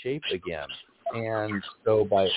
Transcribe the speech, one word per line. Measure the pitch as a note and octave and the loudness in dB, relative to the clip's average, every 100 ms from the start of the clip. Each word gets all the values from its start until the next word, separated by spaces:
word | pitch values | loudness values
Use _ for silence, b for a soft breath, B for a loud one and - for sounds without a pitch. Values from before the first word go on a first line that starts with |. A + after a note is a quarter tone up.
shape | B2 C#3+ - | -6 -6 -4
again. | F#2 F2 E2 C#2+ - - _ - | -6 -6 -8 -8 -12 -18 _ -8
And | A#2 A2+ A2+ G#2+ G2+ - - - | -6 -2 -2 -2 -4 -8 -4 2
so | A2 G2+ | 4 6
by | G2+ F#2+ | 4 4